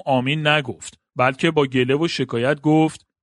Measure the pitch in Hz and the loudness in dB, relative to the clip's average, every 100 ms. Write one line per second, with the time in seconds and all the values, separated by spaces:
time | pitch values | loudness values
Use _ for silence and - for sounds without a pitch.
0 | - 131 127 156 151 151 131 90 - - | -2 0 0 -2 0 0 -2 -10 -16 -20
1 | _ - 127 135 170 156 135 127 123 139 | _ -2 -2 0 0 2 2 0 0 0
2 | 165 - 127 117 123 147 147 156 156 - | -2 -4 -4 -2 -2 0 2 4 2 -2
3 | _ _ | _ _